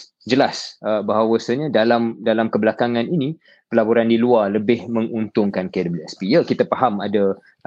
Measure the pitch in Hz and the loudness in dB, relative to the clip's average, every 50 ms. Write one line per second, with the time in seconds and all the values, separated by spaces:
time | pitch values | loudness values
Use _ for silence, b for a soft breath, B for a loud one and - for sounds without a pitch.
0 | B B _ _ - 107 127 139 127 - - - - - - _ - 104 107 104 | B B _ _ -6 0 2 2 2 2 -2 -6 -12 -14 -14 _ -4 -2 -2 -2
1 | 104 107 104 107 110 110 113 113 - - 120 139 156 147 113 110 110 117 120 117 | -2 0 0 0 2 2 2 0 0 -2 -4 -4 -2 0 0 2 2 4 2 2
2 | 117 113 113 - - 113 110 113 113 110 - 107 107 110 110 - 127 120 120 117 | 0 -2 -4 -4 -2 0 0 2 0 0 0 0 2 2 2 0 0 -2 0 -2
3 | 117 - 180 156 127 147 160 - b b b b b b 117 113 110 110 117 117 | -2 -2 -2 -2 -2 -2 -4 -8 b b b b b b 0 2 2 4 2 2
4 | 113 113 117 113 117 123 123 110 101 98 104 107 104 113 120 117 - 120 117 113 | 4 4 2 2 4 4 4 2 2 2 0 0 0 0 0 0 -2 -4 -4 -2
5 | 113 - 117 110 110 104 - 113 104 98 98 92 92 92 - 95 87 87 85 82 | -2 -2 -4 -6 -6 -4 0 0 0 0 0 -4 -4 -4 -2 -4 -4 -2 -4 -6
6 | - - - - 95 95 143 170 127 - 135 - 123 - - - 131 120 104 98 | -8 -12 -12 -6 -2 0 2 2 2 2 0 0 0 0 0 0 0 0 0 -2
7 | 101 104 101 104 98 98 95 - b b b b - | -4 -2 0 0 2 0 0 -4 b b b b -6